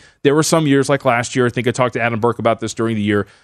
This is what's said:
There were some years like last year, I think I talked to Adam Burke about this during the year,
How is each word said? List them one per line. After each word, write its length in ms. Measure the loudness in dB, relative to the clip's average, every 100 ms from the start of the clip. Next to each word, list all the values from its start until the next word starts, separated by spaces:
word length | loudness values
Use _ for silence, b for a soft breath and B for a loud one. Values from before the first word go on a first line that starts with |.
| b b
There 120 | 0 2
were 80 |
some 240 | 2 0 2
years 200 | 2 2
like 160 | 0
last 320 | 0 -2 -2 -2
year, 120 | -2
I 20 |
think 180 | -2 -2
I 40 |
talked 220 | -2 -2
to 80 | -2
Adam 180 | -2 0
Burke 180 | -2 0
about 220 | 0 -2
this 140 | -4 -4
during 200 | -4 -2
the 60 |
year, 240 | 0 0 -2 b